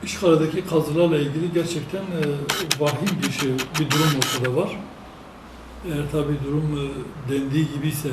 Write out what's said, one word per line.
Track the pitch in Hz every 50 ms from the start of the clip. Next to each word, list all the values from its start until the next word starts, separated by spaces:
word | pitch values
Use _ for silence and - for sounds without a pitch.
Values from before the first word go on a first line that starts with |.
| -
İşkale'deki | - - - 202 175 165 156 160 156 160 185 180
kazılarla | - 165 160 151 151 147 165 175 165 165 147
ilgili | 143 139 143 156 170 180 170
gerçekten, | 170 160 - - 160 139 - - 190
e, | 196 196 175 165 151 147 143 143 143 143 - - 185 156 139 135
vahim | 147 147 143 - 165 202 180 151 -
bir | - 135
şey, | - 151 131
bir | 127 131 - - - 151 156 131
durum | 135 151 160 156 147
ortada | 135 127 - - 131 123 127 123
var. | 147 190 208 - - - - - - - - - - - - - - - - - - - - - - -
Eğer | 180 156 143 143 143 -
tabii | 151 143 143 147 139 135
durum, | 139 147 151 156 151 151 143
e, | 143 139 135 127 - - - - 131 123 135
dendiği | 139 135 135 139 156 156 139 143
gibi | 143 - 156
ise | - - - 143